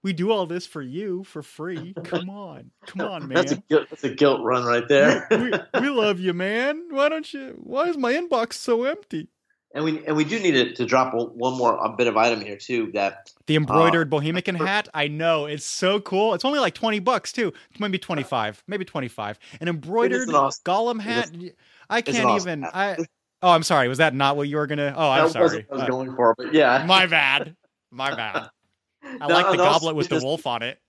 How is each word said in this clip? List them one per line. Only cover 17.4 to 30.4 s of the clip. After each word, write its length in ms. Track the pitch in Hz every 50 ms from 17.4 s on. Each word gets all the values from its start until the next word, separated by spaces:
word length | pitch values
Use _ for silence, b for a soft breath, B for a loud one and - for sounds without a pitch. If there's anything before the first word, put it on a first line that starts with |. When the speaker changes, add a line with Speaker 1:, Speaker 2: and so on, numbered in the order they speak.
| 233 175 B B B B _
Speaker 1:
Maybe 200 | - 208 208 190 190
twenty-five. 640 | - - 175 147 131 - 139 120 107 107 104 _ _
Maybe 180 | - 202 202 190
twenty-five. 520 | - _ 156 135 120 - - 107 104 107 _ B B B B
An 80 | 160
Speaker 2:
It 20 | 175
is 40 | 170
Speaker 1:
embroidered 540 | 156 135 160 190 226 240 - - 247 254 226
Speaker 2:
an 60 | 160
awesome, 260 | 147 135 135 135 - _
Speaker 1:
Gollum 320 | 175 180 202 226 233 240
Speaker 2:
it 40 | 220
is, 40 | 202
Speaker 1:
hat. 240 | 220 233 240 233 165 160 170 175 180 - b b b b b b b
I 80 | 202 233
Speaker 2:
it's 100 | 233 -
an 60 | 262
Speaker 1:
can't 100 | 233 - 247
Speaker 2:
awesome 200 | - 208 180 175
Speaker 1:
even. 120 | 165 147 139
Speaker 2:
hat. 100 | - -
Speaker 1:
I, 300 | 185 196 202 185 160 165 - _ _ _ _ _ _
oh, 100 | - 180
I'm 120 | 170 160 160
sorry. 260 | - 175 143 127 123
Was 80 | 135
that 180 | 131 160 156 127
not 220 | 135 139 139 143
what 100 | 147 143
you 80 | 143 147
were 100 | 151 147
gonna? 260 | 139 147 147 147 143 139
Oh, 140 | 139 160 143
I'm 80 | 131
Speaker 2:
That 60 | 135 156 165 160 -
wasn't 100 | - 160
Speaker 1:
sorry. 140 | - 117 110
Speaker 2:
what 40 | _
I 20 | 139
was 80 | 131 131
Speaker 1:
Uh, 40 |
Speaker 2:
going 280 | 127 127 131 131 127 127
for, 200 | - 123 113 113
but 160 | - 127 - -
yeah. 320 | 160 147 123 123 135 160
Speaker 1:
my 200 | 170 190 190 185
bad. 500 | 175 165 156 143 135 139 143 - 156 165 _ _ _ _ _ _ _
My 240 | 127 123 131 139 147
bad. 340 | 120 117 110 185 - - 113 _
Speaker 2:
<laughs> 500 | _ _ _ _ _ _ _ _ _ -
Speaker 1:
I 240 | 277 262 240 147
Speaker 2:
No, 60 | 147 170
Speaker 1:
like 100 | 175 180 196
the 60 | 185
Speaker 2:
no, 60 | 180 180
Speaker 1:
goblet 320 | 147 147 165 160 165 156
with 140 | 151 127 -
the 60 | -
Speaker 2:
just 100 | - 127
Speaker 1:
wolf 220 | 135 160 165